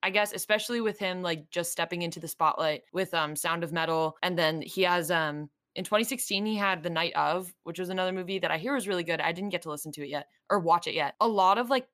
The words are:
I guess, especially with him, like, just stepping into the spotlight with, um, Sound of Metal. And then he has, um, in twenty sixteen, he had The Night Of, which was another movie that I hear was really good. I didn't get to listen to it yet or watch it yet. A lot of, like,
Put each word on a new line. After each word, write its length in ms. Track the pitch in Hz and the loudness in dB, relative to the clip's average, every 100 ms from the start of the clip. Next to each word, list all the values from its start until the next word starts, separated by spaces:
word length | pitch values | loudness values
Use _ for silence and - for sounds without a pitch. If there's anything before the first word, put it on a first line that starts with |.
I 80 | 190 | 0
guess, 240 | 196 208 | 2 0
especially 480 | 180 - 214 220 240 | 0 0 0 0 -2
with 160 | 220 208 | -2 -2
him, 240 | 190 180 | -2 -2
like, 300 | 180 160 151 | -2 -4 -4
just 200 | 175 170 | -4 -2
stepping 300 | - 170 175 | -2 -2 -2
into 180 | 170 165 | -4 -6
the 80 | 165 | -8
spotlight 540 | - 156 - 156 151 - | 0 2 2 0 0 -4
with, 220 | 175 190 | -4 0
um, 220 | 170 151 151 | 0 0 -2
Sound 280 | 170 170 | -2 -2
of 80 | 165 | -2
Metal. 460 | 170 160 160 160 156 | 0 0 2 0 -2
And 140 | 180 175 | -2 2
then 260 | 160 160 | 2 0
he 180 | - - | -4 0
has, 300 | 180 175 165 | 2 2 2
um, 400 | 170 156 147 151 _ _ - | 0 0 -2 -8 _ _ -10
in 80 | |
twenty 200 | 190 208 | 0 0
sixteen, 420 | 226 247 - 196 214 | 0 -4 -2 -2 0
he 100 | 214 | 0
had 280 | 202 180 | 0 0
The 80 | 165 | -2
Night 220 | 165 170 - | -2 0 2
Of, 360 | 147 175 180 - | 2 0 -4 -12
which 160 | - 170 | -10 -6
was 100 | 180 | -4
another 220 | 185 185 | -2 0
movie 260 | 185 180 190 | -2 -4 -2
that 140 | 170 | 0
I 80 | 160 | 0
hear 160 | 208 277 | 0 -2
was 120 | 196 | 0
really 160 | 180 | -2
good. 160 | 165 160 | 0 0
I 120 | 151 | 0
didn't 180 | 170 202 | -2 -4
get 140 | 175 | -4
to 80 | 160 | -6
listen 200 | 151 156 | -8 -10
to 100 | 147 | -10
it 60 | 143 | -6
yet 180 | 143 - _ - | -6 -8 _ -2
or 80 | 202 | 2
watch 260 | 165 170 156 | 4 2 2
it 80 | |
yet. 220 | 160 143 - | -2 -2 0
A 80 | 233 | 2
lot 300 | 208 185 202 | 6 6 6
of, 140 | 240 | 4
like, 160 | 262 254 | 0 -2